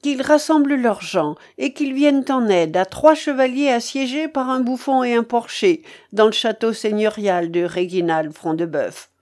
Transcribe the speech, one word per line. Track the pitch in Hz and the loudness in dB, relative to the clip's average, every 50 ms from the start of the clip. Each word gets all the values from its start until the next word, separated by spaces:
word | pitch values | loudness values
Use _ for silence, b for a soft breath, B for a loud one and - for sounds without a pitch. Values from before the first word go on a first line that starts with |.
qu'ils | - 285 285 254 | -2 -4 -4 -2
rassemblent | 262 - 302 294 294 - 320 311 285 277 285 | 2 2 2 2 4 2 2 2 4 2 0
leurs | 269 240 233 202 185 | 0 2 0 0 -2
gens | 180 - - 185 151 151 151 B B B B | -6 -4 -2 -2 0 -2 -4 B B B B
et | - - 277 269 | -6 -6 -6 -4
qu'ils | - 302 269 262 | -4 -6 -4 0
viennent | 269 294 294 277 277 262 - | 2 2 4 4 2 0 0
en | 269 262 240 | 0 0 2
aide | 214 190 175 165 160 160 | 2 2 2 2 2 0
à | 180 190 | 0 -2
trois | 190 - - - 311 311 | -2 -4 4 4 4 4
chevaliers | 294 - 302 277 262 262 262 247 269 285 277 | 4 0 -4 0 0 0 0 0 0 0 0
assiégés | 247 240 233 - - 269 269 247 254 302 320 | 0 0 -2 -4 -6 -4 -4 -4 -4 -4 -6
par | 311 311 277 262 254 | -4 -4 -4 -2 -2
un | 262 254 | -2 -2
bouffon | 254 240 262 247 - - 269 262 254 | 0 -2 -4 -4 -2 0 0 0 2
et | 247 240 | 2 0
un | 233 233 | 0 0
porcher | 233 247 240 226 - - - - 190 170 160 B B B B B B | 0 -2 -4 -4 -4 -8 0 2 2 2 0 B B B B B B
dans | - 202 214 | 0 2 2
le | 220 | 4
château | 214 - - 226 214 220 226 226 220 | 2 0 -2 -2 -2 0 -2 -2 -2
seigneurial | 220 - 214 214 208 214 214 208 220 208 202 185 175 175 170 | -2 -4 -2 -2 0 0 0 -2 0 -2 0 0 0 -2 -2
de | 170 175 175 | -2 -2 -2
Réginald | 175 165 180 180 180 175 185 170 170 165 160 156 151 151 | -2 -2 -4 -4 -2 -2 -2 0 0 0 0 -2 -4 -8
Front-de-Bœuf. | - - 165 160 160 175 165 151 147 123 90 - - - _ _ _ | -8 -4 -4 -2 -2 -4 -4 -2 -4 -4 -4 -6 -12 -20 _ _ _